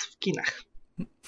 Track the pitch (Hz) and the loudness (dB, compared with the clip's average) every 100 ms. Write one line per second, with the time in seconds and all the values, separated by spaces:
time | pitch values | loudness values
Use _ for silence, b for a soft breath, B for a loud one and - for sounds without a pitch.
0 | - - 190 160 - - - - - - | -2 0 2 4 2 0 -6 -14 -10 -6
1 | - _ | -6 _